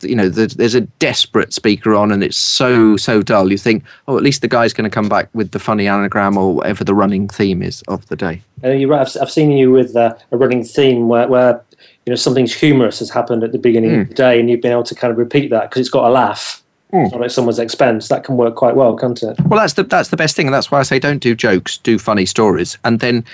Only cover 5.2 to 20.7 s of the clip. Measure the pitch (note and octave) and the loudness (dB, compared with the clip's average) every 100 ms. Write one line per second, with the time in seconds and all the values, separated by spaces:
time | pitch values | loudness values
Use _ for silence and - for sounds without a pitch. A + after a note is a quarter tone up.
5.2 | - A2+ G2 G2+ - G#2+ G2+ G2+ G2+ G#2+ | -2 -6 -6 -6 -4 -2 0 0 0 0
6.2 | G2+ G2+ F#2+ E2 - G#2 - G2 G2 G2 | 0 2 0 0 -2 -4 0 2 2 0
7.2 | G2+ - G2+ F2+ F#2 - - G2 - - | -4 -2 -2 -2 -4 -10 -8 -10 -8 -8
8.2 | F#2 E2+ - - B2+ C3+ C3+ D3 C3+ - | -6 -8 -14 -6 -2 0 0 0 0 -4
9.2 | C3+ - D3+ C#3+ B2+ B2+ B2+ A2+ A#2 A#2 | -4 0 2 4 4 4 2 2 0 -2
10.2 | _ A#2+ B2 B2 A2+ - C3+ B2 A#2 A#2 | _ 0 0 0 -2 0 2 2 2 2
11.2 | A#2+ B2+ B2 A#2+ - _ _ _ - B2 | 2 2 2 0 -6 _ _ _ -8 -4
12.2 | - C3 B2 - D#3 C#3 A2+ - A2 A#2+ | 0 0 0 0 2 4 2 -2 -6 -4
13.2 | A#2+ A#2 A2+ - B2 A2+ A2+ A2+ F#2+ - | -2 -2 -2 0 2 2 2 0 0 2
14.2 | B2+ A#2+ A#2 A#2 B2 A#2+ A#2+ - B2 A#2 | 4 4 2 0 0 0 -2 -4 -4 -2
15.2 | A#2 D3 C3+ A2+ G#2 C3 B2 C#3 A#2+ B2+ | 0 0 0 -2 -2 -4 -2 0 2 2
16.2 | A2 G2+ - - _ _ _ F#3+ A#2+ A#2 | 2 -2 -10 -12 _ _ _ 0 0 -2
17.2 | A#2+ B2 A#2+ A2+ A#2 - C3 A2 - B2+ | -4 -2 -2 -2 -4 0 0 0 -2 -6
18.2 | - B2+ A#2 A#2 B2 B2+ B2+ A2 B2+ A#2+ | -2 0 0 0 0 4 2 0 -4 -4
19.2 | A2 - - G#3+ G3+ - F#3+ F#3 C#3 D#3 | -6 -2 0 2 2 -2 0 0 0 -2
20.2 | D#3 - D3+ C3+ A2 | -2 -2 -2 -2 0